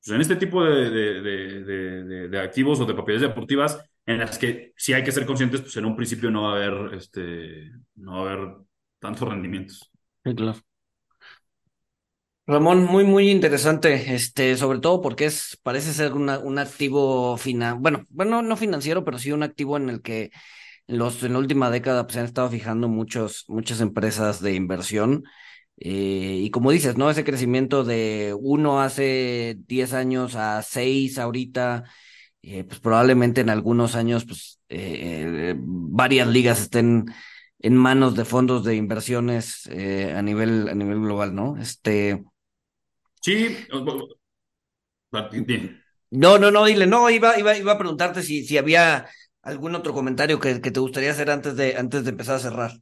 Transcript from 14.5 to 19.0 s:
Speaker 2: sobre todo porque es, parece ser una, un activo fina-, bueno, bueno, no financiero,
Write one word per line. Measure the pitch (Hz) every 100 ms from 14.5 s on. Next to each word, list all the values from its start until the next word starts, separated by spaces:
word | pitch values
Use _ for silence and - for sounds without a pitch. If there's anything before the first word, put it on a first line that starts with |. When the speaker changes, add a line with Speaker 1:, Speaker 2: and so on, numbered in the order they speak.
| 127
Speaker 2:
sobre | 135 131
todo | 160 180
porque | 143 117 151
es, | 151 - -
parece | - 131 151
ser | 151 151
una, | 135 143 139
un | 139 139
activo | 139 - 143 139 135 127 123 120
fina-, | 135 120 120 120
bueno, | 143 147 -
bueno, | 143 196 233
no | 226 220
financiero, | 214 160 139 170